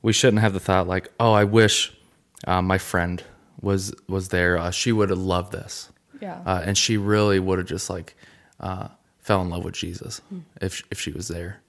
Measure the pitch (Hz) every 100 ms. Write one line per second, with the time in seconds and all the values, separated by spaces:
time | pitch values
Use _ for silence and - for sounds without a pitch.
0 | 113 107 131 107 107 95 - 92 90 92
1 | - - 117 107 101 110 107 - - -
2 | _ _ _ - - 92 92 95 - 92
3 | 87 90 - - _ - 101 98 95 -
4 | - 95 92 90 90 87 85 87 123 110
5 | 101 92 92 90 90 - - - - _
6 | _ - 196 175 175 92 95 98 - 107
7 | 101 104 104 98 92 92 90 82 - 90
8 | 87 _ - - _ _ 95 92 101 _
9 | _ _ - 98 90 87 85 - 85 87
10 | - - _ 185 156 - 95 - - -
11 | - 82 90 85 87 98